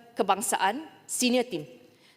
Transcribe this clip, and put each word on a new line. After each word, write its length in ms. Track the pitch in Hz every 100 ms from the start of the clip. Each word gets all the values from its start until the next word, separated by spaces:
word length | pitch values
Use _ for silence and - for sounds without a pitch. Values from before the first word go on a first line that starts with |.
| - -
kebangsaan, 640 | 196 190 - - 190 247 320 - -
senior 400 | - 247 247 240
team. 240 | 165 151 - - _ _